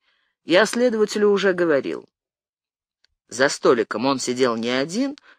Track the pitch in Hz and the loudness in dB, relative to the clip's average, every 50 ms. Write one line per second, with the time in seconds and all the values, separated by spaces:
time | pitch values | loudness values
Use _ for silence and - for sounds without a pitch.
0 | _ _ _ _ _ _ _ _ _ - 160 185 220 - - 240 247 254 220 220 | _ _ _ _ _ _ _ _ _ 2 2 2 2 2 0 0 0 0 2 0
1 | 208 202 - 214 208 208 202 196 185 196 175 175 175 165 147 135 107 85 71 58 | -2 -2 0 0 2 2 2 2 2 0 0 0 0 0 0 0 -2 -4 -8 -8
2 | - _ _ _ _ _ _ _ _ _ _ _ _ _ _ _ _ _ _ _ | -12 _ _ _ _ _ _ _ _ _ _ _ _ _ _ _ _ _ _ _
3 | _ _ _ _ _ - 104 113 135 143 - - - 180 135 117 104 - - 107 | _ _ _ _ _ -8 -2 0 0 0 0 2 2 2 4 2 0 -2 -4 -4
4 | 120 135 139 127 - 123 123 123 131 123 113 113 113 120 127 131 139 165 175 233 | -2 -2 -2 -2 -4 -6 -2 0 0 0 0 -2 -2 -2 -2 -2 -4 -4 -4 -4
5 | 277 277 294 - - - _ | -4 -4 -6 -10 -18 -20 _